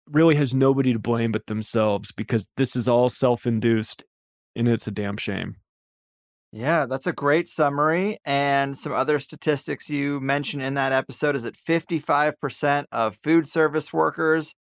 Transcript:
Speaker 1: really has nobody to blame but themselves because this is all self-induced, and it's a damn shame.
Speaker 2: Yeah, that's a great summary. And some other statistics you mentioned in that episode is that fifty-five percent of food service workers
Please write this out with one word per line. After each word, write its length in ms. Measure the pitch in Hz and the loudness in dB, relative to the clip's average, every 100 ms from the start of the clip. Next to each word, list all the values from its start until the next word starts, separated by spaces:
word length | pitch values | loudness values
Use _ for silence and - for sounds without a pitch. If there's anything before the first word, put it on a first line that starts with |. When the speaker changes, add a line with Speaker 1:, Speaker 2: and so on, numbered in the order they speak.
| - | -2
Speaker 1:
really 260 | 147 165 147 | 4 6 6
has 180 | 135 | 2
nobody 400 | 131 135 135 131 | 4 4 4 2
to 60 | 117 | 2
blame 340 | 117 117 117 | 0 0 0
but 140 | 110 - | -2 -4
themselves 680 | 107 107 113 107 101 - | -6 -2 0 2 0 -4
because 340 | - 110 113 - - | -10 -2 -2 -2 -2
this 220 | 135 127 | -2 0
is 100 | 120 | 2
all 220 | 120 123 | 4 2
self-induced, 960 | - 127 120 123 113 117 113 107 - - _ _ _ _ 110 | 2 2 2 0 0 2 2 0 -8 -16 _ _ _ _ -2
and 140 | 120 | 0
it's 180 | 113 - | 0 -2
a 40 | |
damn 260 | 104 104 104 | -6 -6 -6
shame. 400 | - 95 90 107 _ _ _ _ _ _ _ _ _ 107 | -6 -6 -6 -10 _ _ _ _ _ _ _ _ _ -6
Speaker 2:
Yeah, 300 | 131 170 123 | -2 0 0
that's 220 | 131 180 | -4 -4
a 60 | |
great 340 | 117 139 160 175 | -2 0 0 0
summary. 720 | - 147 143 151 170 202 - | 0 0 2 0 0 -2 -4
And 540 | - 139 143 139 139 135 | -4 -2 2 0 0 -4
some 160 | 147 | -4
other 240 | 117 131 147 | -2 0 0
statistics 720 | - 139 156 143 - 135 - | -2 -4 -2 -2 -2 -6 -6
you 300 | 147 143 143 | -4 -2 -4
mentioned 420 | 135 143 139 143 | -2 -2 -4 -6
in 140 | 135 139 | -4 -2
that 160 | 135 | 0
episode 440 | 131 131 - 147 139 | 0 -2 -2 -2 -2
is 60 | |
that 140 | 113 - | -4 -8
fifty-five 800 | - 165 - 160 - 147 151 147 | -2 -2 -2 -4 0 0 0 -2
percent 480 | 139 - 147 143 135 | -6 -2 0 0 -2
of 240 | 117 113 - | -2 -2 -2
food 320 | 151 165 151 | 2 2 4
service 440 | 165 151 151 - | 2 2 0 -2
workers 600 | 160 156 160 160 160 156 - | 0 0 0 0 0 -2 -8